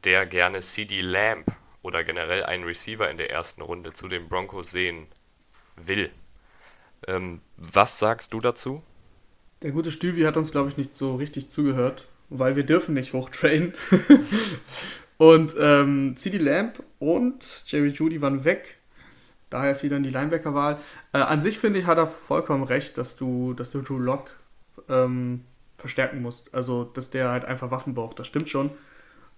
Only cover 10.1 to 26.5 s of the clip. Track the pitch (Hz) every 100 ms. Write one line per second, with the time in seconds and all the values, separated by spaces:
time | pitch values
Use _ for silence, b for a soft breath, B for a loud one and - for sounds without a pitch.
10.1 | 170 156 156 156 143 139 139 135 - 135
11.1 | 127 147 139 131 - 147 131 123 - -
12.1 | - - 131 131 139 135 170 165 143 127
13.1 | 131 127 - 147 151 175 - - 190 -
14.1 | - 202 208 214 156 - - - - -
15.1 | _ 160 160 151 - 147 143 143 139 139
16.1 | 127 196 190 143 156 226 - - _ 143
17.1 | 170 247 254 - - - 147 147 143 160
18.1 | 160 143 139 143 190 - - _ b b
19.1 | b b b - - 139 139 143 139 135
20.1 | 127 147 160 156 143 147 147 B B B
21.1 | 139 135 151 170 214 220 196 170 160 160
22.1 | - - 151 - 139 127 131 143 - 127
23.1 | - 131 123 127 123 120 139 131 135 123
24.1 | 135 - - - - - - - 131 127
25.1 | 127 123 123 123 _ - - 135 - 131
26.1 | 139 120 120 -